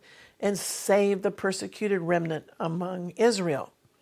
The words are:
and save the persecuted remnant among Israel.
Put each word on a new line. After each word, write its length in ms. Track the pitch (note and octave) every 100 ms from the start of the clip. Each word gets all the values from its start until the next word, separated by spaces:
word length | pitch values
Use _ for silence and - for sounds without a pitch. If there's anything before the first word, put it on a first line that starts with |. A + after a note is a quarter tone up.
| - - - _
and 180 | G3 G3
save 680 | - - - G3+ G3+ G3
the 100 | G3+
persecuted 680 | G3 G3 F#3+ G3+ - G#3 G3
remnant 480 | E3 F3 E3 D#3 - -
among 500 | E3 F3 F3+ F#3 F3 -
Israel. 560 | A#3 G3 E3+ C3+ - _ _ _